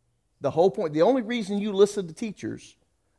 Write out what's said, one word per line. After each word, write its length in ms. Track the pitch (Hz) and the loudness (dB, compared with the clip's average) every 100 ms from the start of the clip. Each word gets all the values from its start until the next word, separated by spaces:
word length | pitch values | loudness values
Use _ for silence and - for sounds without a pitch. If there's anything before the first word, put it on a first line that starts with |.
| _ _ _ _ | _ _ _ _
The 100 | 135 | -4
whole 180 | 151 185 | 2 2
point, 240 | 196 170 | 2 -4
the 80 | 147 | 2
only 200 | 180 269 | 2 2
reason 380 | 214 240 190 202 | 0 -4 -4 -4
you 120 | 208 | -2
listen 360 | 190 202 - 180 | 4 2 2 -8
to 60 | |
teachers 640 | 156 226 185 110 117 - _ _ _ _ | -8 -10 -8 -10 -12 -16 _ _ _ _